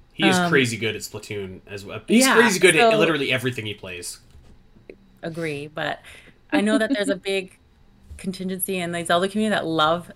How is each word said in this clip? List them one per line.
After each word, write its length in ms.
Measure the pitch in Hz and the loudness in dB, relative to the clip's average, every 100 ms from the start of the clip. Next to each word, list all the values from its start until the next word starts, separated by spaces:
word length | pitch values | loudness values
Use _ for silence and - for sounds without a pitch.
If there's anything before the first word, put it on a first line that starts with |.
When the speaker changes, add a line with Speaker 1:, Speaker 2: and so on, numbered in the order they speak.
| _ | _
Speaker 1:
He 140 | - 196 | 0 2
is 100 | 185 | 4
Speaker 2:
Um, 120 | 175 | 4
Speaker 1:
crazy 280 | 147 120 107 | 2 2 -2
good 180 | 110 107 | -4 -6
at 60 | |
Splatoon 600 | - 107 - 101 95 92 - | -10 -12 -10 -8 -8 -12 -14
as 160 | 101 98 | -14 -12
well. 160 | 107 - | -10 2
He's 180 | 220 262 | 4 6
Speaker 2:
yeah, 100 | 220 | 4
Speaker 1:
crazy 240 | 233 180 | 4 4
good 160 | 180 160 | 4 6
at 160 | 226 | 4
Speaker 2:
so 60 | - | 4
Speaker 1:
literally 340 | 165 151 131 | 2 2 0
everything 340 | 127 127 120 107 | -2 -2 -4 -8
he 80 | |
plays. 460 | 98 95 90 - - - - - - _ - - - _ _ | -10 -12 -12 -12 -14 -20 -20 -20 -20 _ -20 -20 -20 _ _
Speaker 2:
Agree, 440 | 170 160 160 143 151 | -12 -8 -6 -6 -10
but 340 | 165 98 - - - - - _ | -6 -6 -6 -12 -20 -20 -20 _
I 100 | 196 | 0
know 160 | 208 214 | 2 0
that 140 | 220 | 0
there's 160 | 233 196 | 0 0
a 60 | 190 | -2
Speaker 3:
<laughs> 80 | |
Speaker 2:
big 360 | 196 196 185 - _ _ _ _ - - | -2 -4 -4 -14 _ _ _ _ -20 -10
contingency 600 | 190 185 185 185 - 185 | -8 -6 -6 -6 -6 -4
in 140 | 170 | -4
the 120 | 170 | -4
Zelda 240 | 170 175 196 | 2 2 2
community 260 | 208 214 185 | 0 0 0
that 100 | 160 | 0
love 460 | 160 156 175 - | 2 2 0 -4